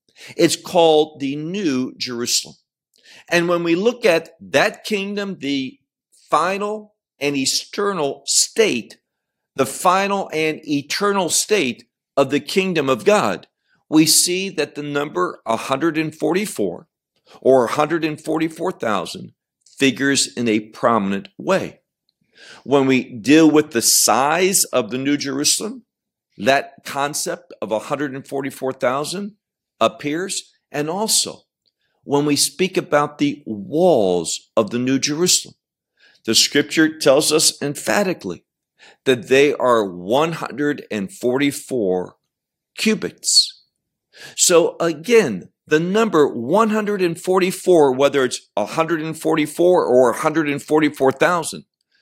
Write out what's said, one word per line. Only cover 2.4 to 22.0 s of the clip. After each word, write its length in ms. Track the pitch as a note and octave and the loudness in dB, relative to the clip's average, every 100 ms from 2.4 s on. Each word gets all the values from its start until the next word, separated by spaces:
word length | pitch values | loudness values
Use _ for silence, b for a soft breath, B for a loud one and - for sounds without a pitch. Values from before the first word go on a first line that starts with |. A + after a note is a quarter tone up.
| - - _ _ _ _ B B B | -4 -14 _ _ _ _ B B B
And 180 | F3 F3 | 0 2
when 160 | F3 | 0
we 120 | E3+ | 2
look 320 | E3+ A3 A#3+ G#3+ | 2 0 0 2
at 240 | E3 E3 - | 2 0 -16
that 440 | G2 C3 G3 G#3 | -2 0 2 -2
kingdom, 540 | - G#3 G3 G3+ G3+ E3 | -6 -4 -4 -6 -8 -6
the 380 | C#3 C#3 C3 - _ _ _ _ - | -4 -4 -6 -12 _ _ _ _ -2
final 640 | D3+ E3+ G3 G#3 G#3+ G#3 _ _ - | 0 0 -2 -4 -8 -12 _ _ -6
and 160 | C#3+ C#3+ | -2 -2
eternal 840 | C3 - - - G3+ F#3+ C#3+ - | -2 -2 -6 -4 -4 -2 -4 -4
state, 760 | - - - - G#3+ B2 - - _ _ _ _ _ | -4 -2 0 0 0 0 -6 -16 _ _ _ _ _
the 120 | - C3 | -4 -4
final 640 | - F#3 F#3 G3 G3+ - | 0 0 2 0 -4 -4
and 340 | D#3 D#3 D3+ - | -4 -4 -4 -4
eternal 640 | C#3+ C#3 - G3+ G3+ E3+ | -6 -4 -4 -2 0 0
state 560 | - - G#3 C3+ - - _ _ - | -2 0 0 0 -4 -12 _ _ 0
of 140 | C#3 | 2
the 100 | C#3 | 0
kingdom 480 | - G3 F#3+ D#3+ C3+ | -2 -2 0 0 0
of 160 | B2+ | 0
God, 440 | F#3+ G#3 A#2 F2 - _ _ _ - | 2 2 2 -4 -10 _ _ _ 0
we 160 | D#3 D#3 | 2 4
see 420 | - F3 F3+ G3 | 4 0 -2 -4
that 280 | D#3+ D3 - | -4 -6 -6
the 80 | |
number 580 | D3 C#3+ D3 F3 F3+ - | -6 -4 -4 -4 -6 -6
a 120 | - A2+ | -4 -4
hundred 420 | - C3+ E3 D#3 | -2 -2 -2 -2
and 160 | D#3 | -4
forty-four 720 | - D#3 F3+ G#3+ - G2 E2+ - _ _ _ b b | -4 -2 -2 -4 -4 -6 -6 -14 _ _ _ b b
or 220 | B2 C3 A#2 | 4 4 4
a 60 | |
hundred 300 | - D3+ E3 | 0 -2 -2
and 160 | D#3 D3+ | -4 -6
forty-four 540 | - D#3+ D#3+ D#3+ F3+ | -4 -2 -4 -4 -8
thousand 640 | F3 A#2 G2+ E2+ F#2+ - _ _ _ _ | -4 -2 -2 -4 -10 -16 _ _ _ _
figures 680 | - C3+ A2+ C#3 C3 - | -2 0 0 0 0 -2
in 140 | - A#2+ | -2 0
a 120 | G#2+ | 0
prominent 680 | G#2+ - B2 A2+ G2 G2 G2 - | -2 -2 0 2 0 -4 -8 -10
way. 440 | - F#3 F2 - _ _ | -4 -2 -4 -14 _ _